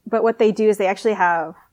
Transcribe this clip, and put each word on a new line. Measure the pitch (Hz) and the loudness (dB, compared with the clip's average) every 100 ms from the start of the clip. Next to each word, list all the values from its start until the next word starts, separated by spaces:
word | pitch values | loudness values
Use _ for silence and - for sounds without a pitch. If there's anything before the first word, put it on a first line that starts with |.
| - | -6
but | 226 | -2
what | 226 226 | 0 2
they | 220 | 0
do | 208 214 | 2 0
is | 208 | 2
they | 190 | -2
actually | 196 226 | -2 -2
have | 202 180 170 160 - _ | 0 0 0 -4 -12 _